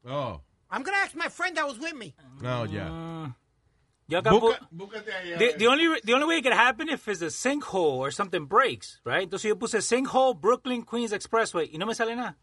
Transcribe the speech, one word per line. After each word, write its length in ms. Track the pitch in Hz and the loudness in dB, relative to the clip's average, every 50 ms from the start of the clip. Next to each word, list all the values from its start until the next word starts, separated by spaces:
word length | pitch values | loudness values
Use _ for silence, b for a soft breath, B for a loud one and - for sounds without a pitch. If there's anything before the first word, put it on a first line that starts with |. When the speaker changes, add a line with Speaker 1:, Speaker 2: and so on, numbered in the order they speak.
| _ 120 | _ -8
Speaker 1:
Oh. 340 | 131 147 135 117 92 73 - _ _ _ _ _ | -6 -6 -6 -6 -8 -10 -14 _ _ _ _ _
Speaker 2:
I'm 140 | 185 220 262 | -8 -6 -4
gonna 140 | 359 403 392 | -2 -2 -2
ask 180 | 392 - - | -2 -2 -4
my 140 | 294 339 294 | -6 -6 -6
friend 260 | - - 339 370 349 330 | -4 -4 -6 -4 -2 -2
that 100 | 311 285 | -4 -4
was 100 | 269 220 | -6 -8
with 160 | 285 330 330 | -10 -10 -10
me. 180 | 277 220 165 - _ 147 131 127 139 | -10 -14 -16 -18 _ _ -20 -18 -10
Speaker 1:
No, 220 | 117 123 127 120 117 | -6 -4 -4 -4 -4
ya. 240 | 107 101 101 95 82 | -4 -6 -6 -6 -8
Speaker 3:
Mm. 460 | 165 165 165 165 165 160 160 143 120 _ _ _ _ _ _ _ _ _ _ _ _ _ _ - | -8 -10 -10 -10 -10 -10 -10 -12 -12 _ _ _ _ _ _ _ _ _ _ _ _ _ _ -4
Yo 140 | 147 175 | -4 0
acá 100 | 185 220 | 4 6
Speaker 1:
Busca, 280 | 208 220 226 226 226 247 - _ | 4 6 6 4 2 0 -6 _
Speaker 3:
pu-, 160 | - 165 190 202 | -16 -16 -14 -12
Speaker 1:
búscate 200 | 220 214 208 214 | -12 -12 -10 -8
ahí, 240 | 196 190 180 175 170 | -10 -8 -8 -8 0
a 20 | 170 | 2
Speaker 3:
the, 60 | 214 247 | 2 2
Speaker 1:
ver. 60 | 226 180 | 2 4
Speaker 3:
the 100 | 214 233 | 4 4
only 200 | 262 294 330 330 | 6 6 4 2
re-, 140 | 320 285 - | 2 0 0
the 100 | 202 240 | 2 2
only 120 | 262 294 320 | 2 4 2
way 100 | 330 330 | 0 2
it 60 | 233 | 2
could 100 | 262 226 | 4 6
happen 360 | 185 226 247 254 214 302 320 | 8 8 6 4 0 -4 -4
if 180 | 294 - - - | -6 -6 -4 -6
it's 140 | 202 170 | -6 -4
a 40 | 170 160 | -4 -6
sinkhole 680 | 143 - - 254 285 294 269 - - 190 175 151 135 127 | -6 -2 -2 0 0 0 -4 -2 0 2 4 4 2 2
or 140 | 131 139 | -2 -4
something 340 | 151 - 202 185 170 175 151 | -2 -4 -4 -2 -2 -4 -4
breaks, 540 | 135 185 226 262 226 131 104 - - - _ _ | 2 4 4 4 4 0 -4 -10 -18 -20 _ _
right? 240 | 117 127 160 190 170 | -2 -2 -2 -2 -2
Entonces 180 | 190 185 - | -6 -4 -2
yo 100 | 214 214 | -2 -2
puse 260 | 185 247 220 - 214 | 0 -2 -2 -2 -2
sinkhole, 580 | 180 - 240 247 269 - - 254 262 262 240 160 | 0 2 0 0 0 2 2 4 4 4 2 2
Brooklyn, 440 | 143 208 247 - _ 262 247 240 - | 2 2 2 2 _ -4 -6 -6 -6
Queens 280 | _ - 233 240 220 | _ -4 -4 -2 -2
Expressway, 560 | 208 190 - - - 226 220 208 - 175 156 143 | -4 -6 -6 0 0 0 0 2 0 -4 -4 -4
y 60 | - 160 | -4 -6
no 80 | 180 226 | -4 -4
me 60 | 220 | -2
sale 220 | - 233 226 233 | -2 -2 -2 -2
nada. 200 | 240 247 214 156 _ | -6 -8 -8 -10 _